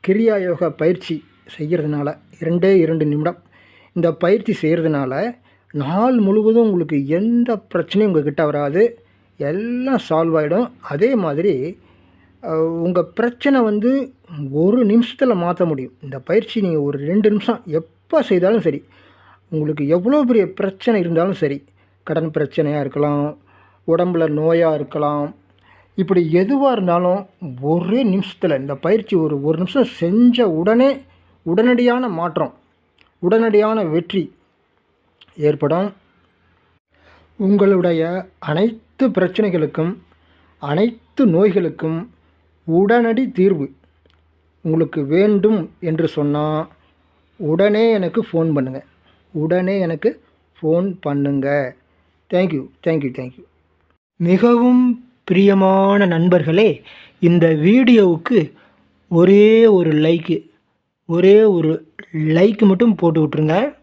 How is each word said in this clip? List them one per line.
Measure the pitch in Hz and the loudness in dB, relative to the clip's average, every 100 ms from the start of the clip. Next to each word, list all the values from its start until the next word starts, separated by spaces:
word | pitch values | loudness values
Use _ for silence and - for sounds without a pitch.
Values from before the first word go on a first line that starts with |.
| - | 0
கிரியா | 196 226 208 | 0 2 0
யோகா | 180 165 170 | -2 -2 -4
பயிற்சி | 135 156 180 - 156 - _ _ - | 0 -2 -2 -6 -10 -12 _ _ -12
செய்யறதுனால, | 151 170 151 147 143 - _ - | -4 -4 -2 -4 -6 -8 _ -10
இரண்டே | 160 170 185 190 | -4 0 2 4
இரண்டு | 160 165 151 | 2 0 0
நிமிடம் | 147 156 180 _ _ _ _ _ | -2 -4 -6 _ _ _ _ _
இந்த | - 165 | -2 -2
பயிற்சி | 165 175 214 214 196 | 0 0 0 0 -4
செய்யறதுனால, | 156 170 160 147 135 135 220 240 _ _ _ | 0 0 0 -2 -2 -4 -6 -10 _ _ _
நாள் | 147 139 180 240 247 | -8 -4 0 0 2
முழுவதும் | 196 202 214 226 226 | 0 2 2 2 2
உங்களுக்கு | 185 151 147 139 | 0 -2 -4 -2
எந்த | 165 220 240 240 214 _ | -2 0 0 -2 -4 _
பிரச்சனையும் | 180 - 202 214 | -6 -2 0 2
உங்ககிட்ட | 160 143 143 156 | 0 -2 -2 -2
வராது. | 147 143 160 233 233 _ _ _ _ | -2 -2 0 0 -2 _ _ _ _
எல்லாம் | 143 170 226 240 254 247 - | -6 -6 -6 -6 -2 -4 -2
சால்வ் | 160 165 160 | -2 0 0
ஆயிடும். | 151 175 247 - | 0 -2 -4 -8
அதே | - 143 220 262 | -12 -2 0 0
மாதிரி, | 170 143 190 139 147 196 _ _ _ _ _ _ | -2 -2 -2 -2 -6 -10 _ _ _ _ _ _
அ, | - 160 | -8 -4
உங்க | 165 165 170 180 | -2 -2 -2 -2
பிரச்சனை | 170 - 233 240 285 269 | -4 -4 -6 -2 0 0
வந்து | 226 208 226 269 269 _ _ 156 139 | 0 0 0 -2 -4 _ _ -14 -8
ஒரு | 143 175 240 220 | 0 2 2 2
நிமிஷத்துல | 226 240 - 262 | 2 0 -2 0
மாத்த | 196 175 175 175 | 0 -2 0 -2
முடியும். | 139 127 _ | -2 -8 _
இந்த | 143 135 | -14 -14
பயிற்சி | - 196 - 226 | -2 -2 -2 -4
நீங்க | 190 156 | -2 -2
ஒரு | 143 139 | -2 -6
ரெண்டு | 143 196 214 | -4 0 2
நிமிஷம் | 208 - 220 - | 0 -2 -6 -4
எப்ப | 156 165 _ _ 320 | -6 -6 _ _ -2
செய்தாலும் | 254 185 180 220 | 0 0 2 0
சரி, | 165 143 - _ _ _ _ _ _ | 0 -4 -12 _ _ _ _ _ _
உங்களுக்கு | 160 151 151 143 | -6 -4 -4 -2
எவ்வளோ | 170 196 294 | 0 0 0
பெரிய | 254 233 185 | 2 0 0
பிரச்சனை | - 196 190 - 220 | -4 -6 -4 -2 -2
இருந்தாலும் | 170 165 180 | 0 0 -2
சரி, | 185 151 143 _ _ _ _ | -2 -4 -6 _ _ _ _
கடன் | - 160 160 151 | -6 -6 -4 -4
பிரச்சனையா | 143 - 151 147 | -4 -2 -4 -2
இருக்கலாம், | 135 143 147 147 147 151 _ _ _ _ - | -6 -4 -2 -2 -4 -8 _ _ _ _ -4
உடம்புல | 165 175 175 160 | -2 0 0 -2
நோயா | 147 160 170 165 | 0 0 2 0
இருக்கலாம், | 151 143 160 147 147 147 - _ _ _ _ _ - | -2 -6 -4 -4 -4 -8 -12 _ _ _ _ _ -6
இப்படி | 175 185 165 | 0 0 2
எதுவா | 175 196 277 277 | 0 0 0 0
இருந்தாலும் | 233 185 170 180 180 294 _ 165 123 | 0 0 0 0 -2 -6 _ -14 -8
ஒரே | 139 170 170 226 240 | -2 -2 0 0 0
நிமிஷத்துல | 190 - - 170 143 | -2 -4 -6 -2 -2
இந்த | 139 139 | -4 -6
பயிற்சி | 160 214 196 190 | -2 -2 0 -2
ஒரு, | 156 143 | 0 -2
ஒரு | 143 160 | -2 -2
நிமிஷம் | 180 277 | -2 -2
செஞ்ச | 220 - 170 208 247 233 220 | -4 -2 -2 2 4 4 0
உடனே | 160 175 233 269 269 - _ _ _ 165 | 0 0 2 2 0 -10 _ _ _ -4
உடனடியான | 180 240 240 240 240 254 | 0 2 2 2 0 -4
மாற்றம், | 165 170 160 156 - _ _ _ _ _ _ 175 | -4 -4 -4 -6 -8 _ _ _ _ _ _ 0
உடனடியான | 220 226 208 214 220 175 | 0 2 2 2 -2 -2
வெற்றி | 160 165 196 160 _ _ _ _ _ _ _ _ _ _ - | -4 -2 -4 -6 _ _ _ _ _ _ _ _ _ _ -4
ஏற்படும். | 151 147 147 165 202 196 _ _ _ _ _ _ _ _ _ _ _ _ _ _ | -2 0 0 -2 -4 -8 _ _ _ _ _ _ _ _ _ _ _ _ _ _
உங்களுடைய | 196 202 196 190 175 165 160 185 180 _ | 0 4 4 4 2 0 -2 -4 -10 _
அனைத்து | - 156 220 226 _ _ 262 | -6 -2 -2 -4 _ _ -2
பிரச்சனைகளுக்கும், | 180 180 180 214 175 151 156 165 214 _ _ _ _ _ _ | 0 -2 0 -2 -2 -4 -4 -6 -6 _ _ _ _ _ _
அனைத்து | 143 151 226 226 _ - 262 | -6 -2 -2 -4 _ 0 2
நோய்களுக்கும் | 165 208 190 170 - 160 165 226 _ _ _ _ _ | 4 2 0 -4 -6 -8 -8 -10 _ _ _ _ _
உடனடி | - 165 202 240 226 226 247 | -4 0 2 2 2 -2 -4
தீர்வு | - 190 180 139 - _ _ _ _ _ _ _ _ | 0 0 0 -6 -12 _ _ _ _ _ _ _ _
உங்களுக்கு | 165 160 151 156 139 | -4 -2 -2 -4 -2
வேண்டும் | 165 208 202 208 214 160 _ | 0 2 2 2 0 -4 _
என்று | 170 160 160 | -6 -2 -2
சொன்னா, | 156 147 147 151 156 160 _ _ _ _ _ _ _ | -2 -2 -2 -2 -4 -6 _ _ _ _ _ _ _
உடனே | 160 165 202 208 233 | -4 0 0 2 2
எனக்கு | 220 180 208 | 0 -2 -4
ஃபோன் | 214 - 165 | -4 -2 -2
பண்ணுங்க. | 143 127 131 - _ _ _ _ | -2 -4 -8 -16 _ _ _ _
உடனே | 160 156 180 185 196 | -6 -2 -2 -2 -2
எனக்கு | 175 160 226 311 _ _ _ _ | -4 -2 -4 -6 _ _ _ _
ஃபோன் | 156 165 196 180 | -2 0 -2 -6
பண்ணுங்க. | 147 143 143 139 135 147 131 - _ _ _ _ _ | -6 -4 -2 -2 -2 -2 -4 -10 _ _ _ _ _
Thank | 180 | -2
you, | 185 156 131 _ - | -2 -4 -8 _ -4
thank | 160 | -2
you, | 143 127 | -4 -8
thank | 127 - | -14 -16
you. | - _ _ _ _ _ _ _ | -20 _ _ _ _ _ _ _
மிகவும் | 170 185 233 240 247 247 254 240 - _ | 0 2 4 4 4 4 2 -2 -8 _
பிரியமான | - 185 196 196 190 190 196 202 196 | -2 2 4 4 4 2 2 2 2
நண்பர்களே, | 165 175 175 147 170 214 143 - - - _ | 2 2 2 2 2 2 0 -10 -20 -20 _
இந்த | 170 175 165 | 2 4 4
வீடியோவுக்கு | 156 160 240 247 233 190 165 - 233 160 - _ _ _ _ _ | 4 4 4 6 6 4 2 0 0 0 -8 _ _ _ _ _
ஒரே | 165 180 202 208 220 226 | 2 6 6 6 6 6
ஒரு | 196 170 | 4 2
லைக்கு, | 151 156 170 160 160 - _ _ _ _ _ - | 2 2 0 -2 -6 -6 _ _ _ _ _ -6
ஒரே | 170 185 208 | 2 6 6
ஒரு | 220 180 156 160 - - - | 6 2 0 -2 -6 -20 -12
லைக் | 160 156 160 196 208 | -6 0 4 2 4
மட்டும் | 208 185 233 190 | 2 4 2 2
போட்டு | 170 160 151 | 0 2 0
விட்ருங்க. | 151 156 175 277 - | 0 0 0 -2 -8